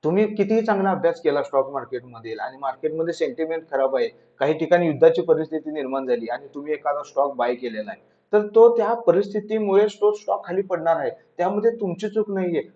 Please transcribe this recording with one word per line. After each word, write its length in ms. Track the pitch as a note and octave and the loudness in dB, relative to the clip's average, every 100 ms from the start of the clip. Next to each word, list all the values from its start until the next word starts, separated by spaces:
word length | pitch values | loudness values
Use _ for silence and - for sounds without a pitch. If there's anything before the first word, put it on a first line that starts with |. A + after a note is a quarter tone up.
तुम्ही 300 | D3+ F3+ G#3+ | 0 2 2
कितीही 260 | A3+ G3 A3 | 0 0 2
चांगला 300 | A3+ G3 G3 | 2 0 2
अभ्यास 300 | F3 E3 E3 | 2 0 0
केला 220 | D#3 C#3+ | 0 0
स्टॉक 280 | C#3 C#3 C3+ | 0 0 0
मार्केटमधील 680 | C#3 A#2+ B2 B2 A#2 A2+ A2 | -4 -8 -10 -10 -16 -12 -8
आणि 180 | A#2+ C3+ | -8 -8
मार्केटमध्ये 560 | C#3 B2+ D#3 D#3 E3 | -8 -6 -8 -4 -4
सेंटिमेंट 560 | E3 D3+ B2 D#3+ E3 E3 | -2 -4 -4 -4 -6 -4
खराब 260 | C3+ C3+ C3+ | -2 0 0
आहे, 120 | A#2 - _ _ | -2 -6 _ _
काही 200 | C#3 D#3 | -2 0
ठिकाणी 280 | E3 F3 E3+ | 2 2 2
युद्धाची 360 | C#3 D#3+ E3 | 4 4 4
परिस्थिती 480 | E3+ D#3 D#3 D#3+ D#3 | 2 0 0 -6 -6
निर्माण 360 | D3+ C3 C3+ C3 | -6 -4 -4 -2
झाली 200 | A#2+ A2+ | -4 -4
आणि 200 | B2 - | -8 -10
तुम्ही 180 | C#3+ C#3+ | -14 -6
एखादा 300 | D3+ D3 D3 | -4 -4 -6
स्टॉक 320 | - - C#3+ | -6 -2 -2
बाय 200 | C3 B2 | 0 -2
केलेला 360 | B2 B2 A2 G#2 | -2 -6 -8 -10
आहे, 100 | F#2+ _ _ _ | -12 _ _ _
तर 140 | G#3 G#3 | 0 4
तो 300 | G#3+ A#3 A#3 | 6 8 6
त्या 180 | G#3 | 0
परिस्थितीमुळे 920 | A#3 - E3+ G3+ G#3 G3+ A3 G#3 G3 G#3+ - | 0 2 2 2 -4 -4 -4 2 4 4 2
तो 120 | G#3 | 0
स्टॉक 340 | G#3 - G3 - | 0 -4 -4 -2
खाली 160 | F#3 | -4
पडणार 340 | F#3+ F3 D#3+ D#3+ | -2 -2 0 0
आहे, 140 | C3 | 0
त्यामध्ये 600 | - _ - F3 G3+ A3 | -6 _ -4 -2 0 0
तुमची 380 | A3+ G3 E3+ G#3+ | 0 -6 -4 -4
चूक 220 | G#3 G#3+ | -2 -2
नाहीये 320 | G3 F3+ D#3+ A2+ | -2 -2 -2 -4